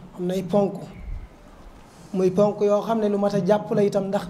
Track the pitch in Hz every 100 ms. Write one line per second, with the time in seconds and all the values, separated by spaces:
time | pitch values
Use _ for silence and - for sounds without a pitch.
0 | - - 180 190 185 202 196 - - -
1 | - - - - - - - - - -
2 | - 185 185 175 208 202 208 202 196 226
3 | 208 202 202 202 180 208 208 220 202 202
4 | 190 196 175